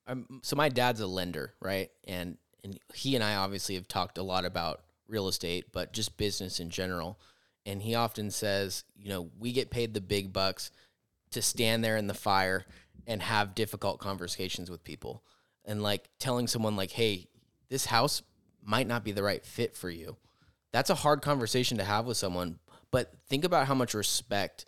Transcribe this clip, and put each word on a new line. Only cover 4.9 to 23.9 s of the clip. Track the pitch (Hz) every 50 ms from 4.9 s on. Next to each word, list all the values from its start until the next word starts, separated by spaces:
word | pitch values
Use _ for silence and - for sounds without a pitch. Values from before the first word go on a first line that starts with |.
| _ _ _
real | - 110 107 98 95
estate, | 92 - - 85 87 90 - -
but | - 92 87 - -
just | 110 107 - - -
business | 107 101 95 - 98 92 - -
in | 87 82
general. | 87 - 92 92 90 87 80 87 98 - - - _ _ _ _ _ _ _
And | 104 101 98
he | 101 113 117
often | 117 117 110 - - 104 104
says, | 98 - 110 104 98 98 98 95 92 - - _ _
you | - 101 101
know, | 98 92 87 82 82 92
"We | 110 120
get | 123 131 120 -
paid | - 120 117 113 107
the | 107
big | 95 90 104 101 95 95
bucks | 92 95 95 95 92 - - - - - - _ _ _ _ _ _ _ _ _
to | - 120
stand | 107 - - - 120 113 113 113 113
there | 110 110
in | 110 104
the | 101 101
fire | - - 107 98 95 95 92 95 92 92 - - - - _ _ - -
and | - 113 101
have | - - 113 107 104 98 95
difficult | - 110 101 - 101 - 101 92 -
conversations | - 98 98 90 90 87 - - 92 90 - - 90 92
with | 90 80 _
people." | - 78 - - 58 - - _ _ _ _ _ _ _ _ _
And, | - 107 104
like, | 104 104 104 98 - - _ _
telling | - 135 123 123 123
someone, | 110 - 120 110 107 107
like, | 101 95 92
"Hey, | - - 117 110 101 90 85 - _ _ _ _ _ _ _ _
this | 131 135 -
house | - - 113 123 151 - - - _ _ _ _ _ _ _
might | - 104 107 120 135
not | 101 120 120 101
be | 110
the | 98 104
right | 98 101 95 - -
fit | - - - 120 113 -
for | - - 90
you." | 82 82 80 78 - - _ _ _ _ _ _ _ _ _ _
That's | - 117 139 -
a | -
hard | 131 131 147 151 143
conversation | - 143 147 135 120 104 - 127 127 - 123 107
to | 95
have | 101 104 107 117
with | 123 113 -
someone, | - 95 90 90 90 85 85 - _ - - - _ _
but | - 127 117 - - - _
think | - 131 139 165
about | 175 175 160 135
how | 131 139
much | 131 123 117